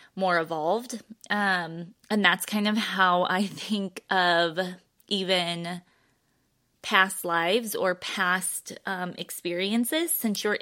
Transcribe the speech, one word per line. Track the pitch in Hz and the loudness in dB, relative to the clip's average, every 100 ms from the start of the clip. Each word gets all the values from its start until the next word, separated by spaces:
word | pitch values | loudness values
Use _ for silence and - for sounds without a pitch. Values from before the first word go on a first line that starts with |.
| - - | -16 -2
more | 190 175 | 2 2
evolved. | 160 165 156 214 254 220 - - - | 0 -2 0 0 -2 -10 -12 -20 -4
Um, | 208 202 180 165 165 175 - _ | 0 2 0 -2 -10 -12 -16 _
and | 214 190 | 2 4
that's | 175 - | 2 0
kind | 208 208 | 0 0
of | 214 | 0
how | 214 185 185 180 180 | -2 2 4 4 2
I | 185 202 | 0 -2
think | 160 - 208 196 - - | -6 -4 -4 -4 -8 -2
of | 190 180 170 170 160 185 180 _ _ - | 2 4 4 2 0 -4 -8 _ _ -6
even | 202 185 185 170 170 170 180 - _ _ _ _ _ _ _ _ _ | -2 0 0 0 -4 -6 -8 -12 _ _ _ _ _ _ _ _ _
past | - 202 190 - 175 | 2 4 4 2 -2
lives | 170 165 220 226 - | 0 2 0 0 -2
or | 185 180 | 0 -2
past, | - - 185 185 185 - - - - | -4 -2 0 0 -2 -6 -10 -12 -8
um, | 185 180 - | -6 -6 -8
experiences. | 180 - 175 175 196 226 240 320 339 | -12 -8 -4 -2 0 0 2 0 -2
Since | - 226 202 | -2 -2 -2
your | 208 208 | -2 -2